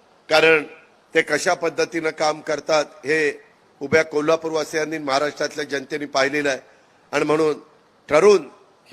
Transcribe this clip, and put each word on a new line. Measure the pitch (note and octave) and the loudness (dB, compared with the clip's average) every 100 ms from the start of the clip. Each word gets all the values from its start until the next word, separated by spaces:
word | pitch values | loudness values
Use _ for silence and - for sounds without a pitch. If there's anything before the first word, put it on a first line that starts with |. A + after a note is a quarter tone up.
| _ _ - | _ _ 0
कारण | D#3 D#3+ D#3 C#3+ - _ _ _ | 4 6 4 0 -16 _ _ _
ते | D#3+ | -2
कशा | D#3 D3 F#3 | 0 -2 0
पद्धतीनं | F3 E3 D#3 D#3 E3 D#3 | -2 -2 -2 -4 -2 -6
काम | D3+ D3+ D3+ | -2 -4 -4
करतात | D3+ D3 D#3 D#3 | -6 -8 0 0
हे | C#3+ - C3 D#3 D3 - - _ _ - | -2 -8 -4 0 -2 -4 -18 _ _ -14
उभ्या | C#3 D#3+ | 0 0
कोल्हापूरवासियांनी, | D#3 D3+ D3+ D#3+ E3 D#3 D3 D#3+ D#3 D#3+ | 2 -2 0 0 -2 -6 -4 -4 -4 -6
महाराष्ट्रातल्या | C#3+ C#3 D3 - D3 D3+ | -2 0 -2 -4 -6 -6
जनतेने | D3 C#3 B2+ D3+ C#3+ | -6 -8 -6 -10 -4
पाहिलेलं | C3+ C#3 D3 C#3+ | 0 0 0 -2
आहे | C3 - _ _ _ - | -4 -8 _ _ _ -4
आणि | C#3+ | -2
म्हणून | D3+ D#3 D#3 C#3 - _ _ _ - | 0 2 0 -2 -12 _ _ _ 0
ठरवून | D3 G3+ F#3+ B2+ - _ _ - | 4 6 6 2 -20 _ _ 2